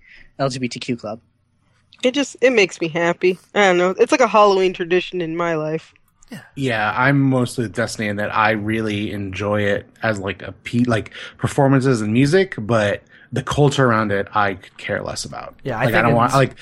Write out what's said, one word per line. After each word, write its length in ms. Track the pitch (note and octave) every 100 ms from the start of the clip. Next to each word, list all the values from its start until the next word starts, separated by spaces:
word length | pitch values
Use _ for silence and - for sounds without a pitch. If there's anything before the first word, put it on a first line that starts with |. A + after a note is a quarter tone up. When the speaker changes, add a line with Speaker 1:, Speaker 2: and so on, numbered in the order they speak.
| _ - - -
Speaker 1:
L 100 | C#3
G 100 | B2+
B 80 | B2
T 120 | A#2+
Q 160 | - A#2+
club. 240 | G#2+ A#2 _ _ _ _ _ _ _ _
Speaker 2:
It 100 | B3+
just, 240 | C4 C4+ -
it 120 | B3+
makes 260 | A#3 F#3 -
me 80 | E3+
happy. 520 | D#3+ E3+ E3+ F3+ F#3 _
I 140 | G#3 G3+
don't 100 | F3
know. 120 | F3+ F#3+
It's 140 | A#3+
like 100 | D#4
a 60 | A#3
Halloween 460 | G#3+ G#3 F#3+ F#3
tradition 460 | F#3 E3+ F3+ - F3+
in 160 | D#3+ E3
my 200 | E3+ D#3+
life. 380 | D#3 D#3+ - _ _ _ - F3+ - -
Speaker 3:
Yeah, 360 | C3 A2 G#2+ A#2
I'm 260 | C3 C#3+
mostly 480 | C3+ C3 A#2+ - G#2+
Destiny 380 | A#2+ A2 - G#2+
in 100 | G#2
that 180 | G#2 A2+
I 160 | G#2+
really 600 | A2 G#2 A2 A2 G#2 G#2
enjoy 500 | G2+ G2+ F#2 G#2 G#2
it 260 | G2+ G2+ - -
as, 160 | A2+ G#2
like, 220 | F#2+ -
a 100 | -
pe-, 320 | - - A#2+
like, 280 | B2 A2 - - - -
performances 640 | - - C3+ C3+ C3 A#2
and 100 | G#2+
music, 440 | A2+ C#3+ F#3 F#3+ -
but 460 | G#2 A#2 G#2 F#2+ - - -
the 120 | -
culture 420 | - - D3 C#3+ B2+
around 260 | A2 G#2+
it, 160 | G2 G2
I 220 | G#2+ G2+ F#2+
could 200 | - -
care 240 | - G2
less 200 | F2 -
about. 320 | - - - -
Speaker 4:
Yeah, 140 | C3+ A2
I 80 | A#2+
Speaker 3:
Like, 40 |
I 20 |
Speaker 4:
think 120 | A2 A#2
Speaker 3:
don't 80 | A#2
want, 140 | A#2
Speaker 4:
it's 40 | C3+
Speaker 3:
like, 200 | C3 -